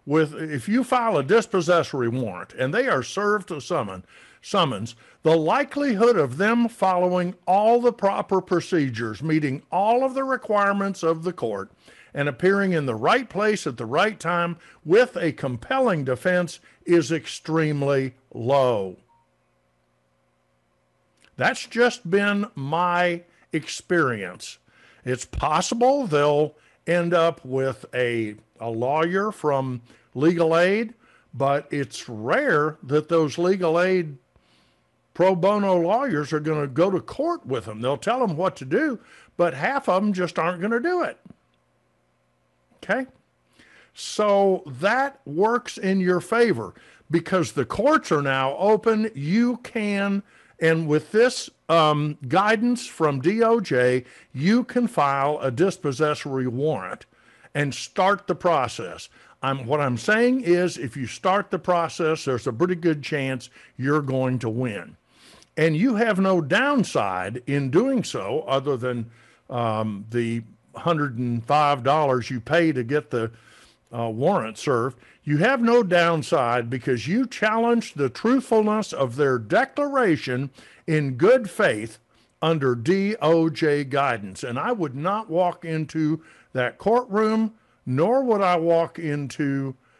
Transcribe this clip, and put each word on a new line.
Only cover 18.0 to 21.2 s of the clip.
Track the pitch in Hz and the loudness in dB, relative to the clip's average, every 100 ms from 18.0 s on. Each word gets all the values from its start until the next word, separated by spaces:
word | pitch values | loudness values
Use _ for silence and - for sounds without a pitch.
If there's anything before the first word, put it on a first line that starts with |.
| 131 - _ | -2 -8 _
low. | 113 117 139 131 113 95 90 _ _ _ _ _ _ _ _ _ _ _ _ _ _ _ _ _ _ _ _ _ _ | -6 0 4 4 2 -2 -10 _ _ _ _ _ _ _ _ _ _ _ _ _ _ _ _ _ _ _ _ _ _